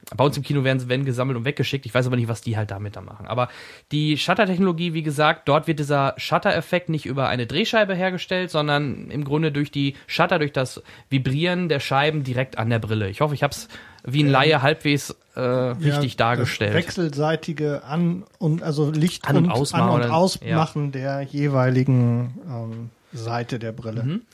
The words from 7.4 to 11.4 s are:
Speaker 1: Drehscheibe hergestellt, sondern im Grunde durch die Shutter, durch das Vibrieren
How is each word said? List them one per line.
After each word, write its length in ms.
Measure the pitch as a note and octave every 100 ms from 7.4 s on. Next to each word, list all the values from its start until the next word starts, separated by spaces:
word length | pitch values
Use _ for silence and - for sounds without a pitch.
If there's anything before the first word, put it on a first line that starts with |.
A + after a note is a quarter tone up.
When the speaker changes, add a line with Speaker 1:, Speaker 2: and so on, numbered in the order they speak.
| A#2
Speaker 1:
Drehscheibe 480 | C#3 A3+ A3+ G3 F3+
hergestellt, 540 | F#3 F3+ - F#3 F3+
sondern 600 | D#3+ D3+ D3 D3 - -
im 140 | C#3 C#3+
Grunde 260 | D3 D#3+
durch 200 | C#3+ C#3+
die 240 | C#3+ C#3 - -
Shutter, 320 | - F3 F3
durch 140 | D3+
das 280 | C#3+ C3 - - - -
Vibrieren 580 | C3+ C3 C3+